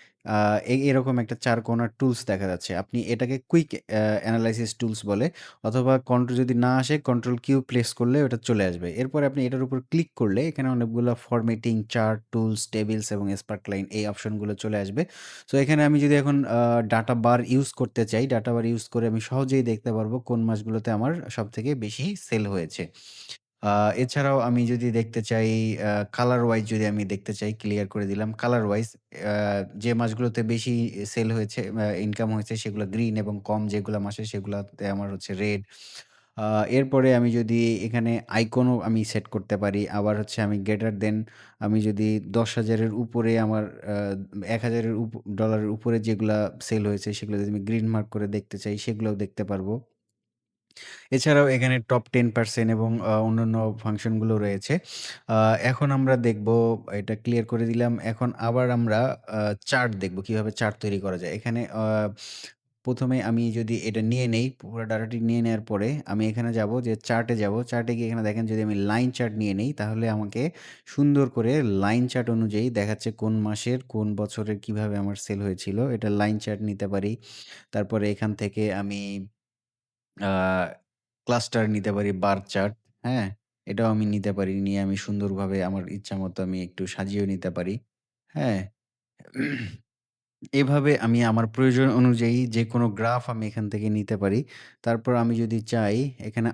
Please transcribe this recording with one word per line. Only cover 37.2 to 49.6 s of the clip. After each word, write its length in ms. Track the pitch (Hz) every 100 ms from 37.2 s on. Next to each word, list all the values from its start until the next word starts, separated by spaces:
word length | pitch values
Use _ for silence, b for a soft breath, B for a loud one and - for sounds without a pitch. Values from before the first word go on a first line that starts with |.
| 120
যদি 440 | 117 110 117 117 110
এখানে 460 | 110 117 117 117 117
আইকনও 520 | 113 113 123 127 123
আমি 260 | 104 113 110
সেট 220 | 107 -
করতে 300 | 107 - 101
পারি, 320 | 101 101 104
আবার 280 | 104 104 104
হচ্ছে 240 | 104 -
আমি 180 | 104 104
greater 400 | 98 107 113 104
than, 240 | 107 107 110 B B B
আমি 220 | 107 110
যদি 380 | 107 101 107 107
দশ 360 | 98 113 113 -
হাজারের 380 | 110 113 113
উপরে 460 | 107 117 120 113 113
আমার, 240 | 110 110
আহ, 800 | 104 - 98 104 101 98 95 104
এক 180 | 92 117
হাজারের 340 | 117 117 113 110
উপ-, 400 | 110 - - 101
ডলারের 320 | 110 110 107
উপরে 320 | 110 120 117
যেগুলা 580 | 110 104 107 107 104 -
সেল 260 | - 110 104
হয়েছে 260 | 101 107
সেগুলো 260 | 101 104 104
যদি 100 | 101
আমি 100 | 104
গ্রিন 280 | 98 113 113
মার্ক 220 | 110 104
করে 180 | 107 101
দেখতে 300 | 104 101 98
চাই 200 | 107 104
সেগুলোও 380 | - 107 110 101
দেখতে 280 | 101 -
পারবো। 380 | 101 98